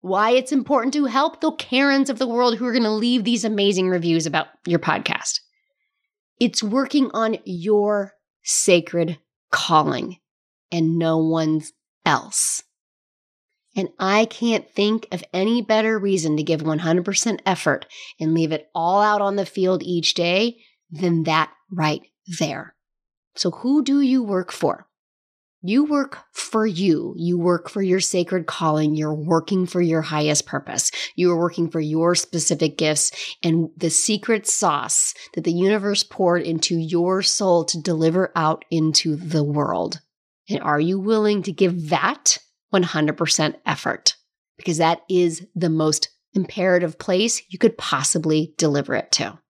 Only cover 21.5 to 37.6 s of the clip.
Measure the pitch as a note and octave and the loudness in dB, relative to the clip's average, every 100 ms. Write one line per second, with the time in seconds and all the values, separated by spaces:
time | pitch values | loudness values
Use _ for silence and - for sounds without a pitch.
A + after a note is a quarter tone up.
21.5 | _ _ F3 D3+ D3+ - _ - E3 D#3 | _ _ -2 -2 -2 -8 _ -16 -4 -4
22.5 | - - _ _ _ _ _ _ - F#3 | -4 -12 _ _ _ _ _ _ -4 -4
23.5 | - B3 D4 C4 C#4 C4+ C4 A3 F#3+ F3+ | -2 0 2 2 2 4 2 0 -4 -4
24.5 | - D3+ - - _ _ _ _ _ _ | -4 -2 -4 -10 _ _ _ _ _ _
25.5 | _ F3+ A#3 D4+ C#4+ C#4 - - - - | _ 0 0 2 0 -2 -8 -18 -14 -4
26.5 | A3 A3 E3 F#3+ D#3 A#2 - E3+ F3 E3+ | 0 0 0 2 2 -2 -4 -2 0 2
27.5 | F3 F3 G#3 G3 F#3 F#3 F#3 F3 F#3 D#3+ | 0 -2 -4 0 0 0 -2 -2 -4 -4
28.5 | - E3 D3+ D3+ D3+ D3+ D#3 D3+ E3 D#3+ | -2 0 2 0 0 -2 -4 0 0 2
29.5 | F#3+ F3+ F3+ F3 D#3+ D3+ D3+ D3+ D3+ - | -2 0 0 0 0 -2 -2 0 0 -2
30.5 | C#3+ - - - - - - F3 E3+ E3+ | -10 -6 -4 -4 -6 -10 0 2 2 0
31.5 | E3+ E3 E3 D3+ D#3 E3+ F3 - E3+ - | -2 -4 -2 -2 0 2 2 -2 -4 -2
32.5 | D3 D#3+ - D#3 D#3 - - - - E3+ | 0 -2 0 0 0 -2 -4 -12 -4 0
33.5 | E3 D#3+ - E3 - - G#3+ - A3 - | 2 0 -2 -2 0 0 -2 0 -2 0
34.5 | - F#3 C#3+ B2 - - - - - E3 | 0 0 0 -2 -2 -2 -4 -10 -4 -2
35.5 | E3+ F#3+ G#3 G3+ G3+ - - F3+ F3 - | 2 2 2 0 -2 -4 0 2 2 0
36.5 | E3 - E3 D#3+ E3+ F3 F#3 F#3+ - G3 | -2 0 -2 0 0 2 0 0 0 2
37.5 | E3+ | 2